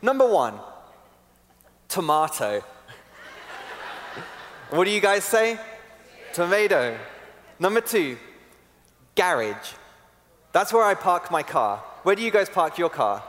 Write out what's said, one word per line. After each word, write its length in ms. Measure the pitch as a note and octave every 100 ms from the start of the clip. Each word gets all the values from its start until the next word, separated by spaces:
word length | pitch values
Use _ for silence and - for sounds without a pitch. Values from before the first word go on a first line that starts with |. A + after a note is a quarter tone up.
Number 260 | G#3+ C4+ B3+
one, 280 | G3+ B2 G#2 - - - - _ _ _ _ _ _ _ _ _
tomato. 760 | - E3 D3+ D#3 - G#2+ G#2 -
<laughs> 60 | - - - - - - - - - - - - - - - - - - - -
What 160 | D3 F#3
do 60 |
you 100 | G#3
guys 220 | G3+ G3
say? 360 | G3 A3+ A3 A3+ - - - - - - -
Tomato. 640 | - F3 G3 G#3 F#3+ B2 A2+ G#2+ - - - - -
Number 220 | F3 A3
two, 360 | A3+ A3+ D#3 A#2+ - - - _ _ _ _ _ _ -
garage. 580 | F#3 D#3+ A2 G#2 - - - - _ _ _ _ _
That's 200 | E3 G3
where 100 | A3+
I 100 | G#3+
park 360 | F#3+ F#3+ F3 -
my 140 | E3
car. 400 | D3 D#3+ A2+ G2+ - -
Where 120 | - G3
do 60 |
you 100 | A3+
guys 180 | G#3+ F#3+
park 280 | - E3 D#3
your 120 | E3+
car? 320 | D#3 A#2 G2+